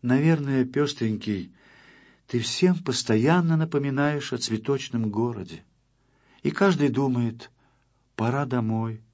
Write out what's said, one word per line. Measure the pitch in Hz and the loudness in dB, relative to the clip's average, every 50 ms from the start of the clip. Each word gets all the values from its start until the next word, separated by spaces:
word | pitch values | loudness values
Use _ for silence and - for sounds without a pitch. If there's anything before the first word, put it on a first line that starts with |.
«Наверное, | - 120 127 131 147 160 165 151 143 139 139 131 127 | 2 2 2 4 6 4 4 4 2 0 0 0 0
Пестренький, | 127 127 139 147 143 143 - 117 110 107 101 - 107 104 95 90 - - _ _ _ - - - - - - _ _ _ _ _ _ | 0 0 0 0 0 -2 -2 -2 -2 -2 -2 -2 -4 -4 -4 -4 -10 -16 _ _ _ -20 -20 -20 -20 -20 -20 _ _ _ _ _ _
ты | - 123 | -4 -4
всем | 113 - - - 180 180 185 170 - | -4 -4 -2 2 4 4 4 2 0
постоянно | - 123 - - - 113 110 113 143 165 180 170 165 165 160 | -4 -4 -4 0 2 2 4 6 6 4 4 4 2 2 2
напоминаешь | 160 160 - 143 135 139 135 135 143 147 147 147 143 - - | 0 0 -2 -2 -2 0 0 0 0 0 0 -2 -4 -6 -6
о | 120 | -6
цветочном | - - 113 107 113 - 143 135 135 - - 120 113 107 | -4 -4 -4 -4 -2 -2 -2 -2 -2 -4 -4 -2 -2 -2
городе. | 101 107 117 120 117 101 92 92 - 80 - _ _ _ _ _ _ _ _ _ _ _ _ _ _ _ _ | -2 -2 -2 -2 -2 -6 -10 -12 -14 -16 -18 _ _ _ _ _ _ _ _ _ _ _ _ _ _ _ _
И | - | -6
каждый | - - 196 202 185 143 143 139 | -2 2 2 2 4 4 2 2
думает: | 123 131 139 135 127 120 120 117 110 117 - - _ _ _ _ _ _ _ _ _ _ _ _ _ | 2 2 0 0 0 0 0 -2 -4 -6 -16 -20 _ _ _ _ _ _ _ _ _ _ _ _ _
пора | - 107 117 123 139 143 | -4 -2 -2 0 -2 -2
домой». | 131 127 123 113 110 110 110 113 113 110 110 - _ | -2 -2 -2 -2 -2 -2 -2 -4 -4 -8 -10 -14 _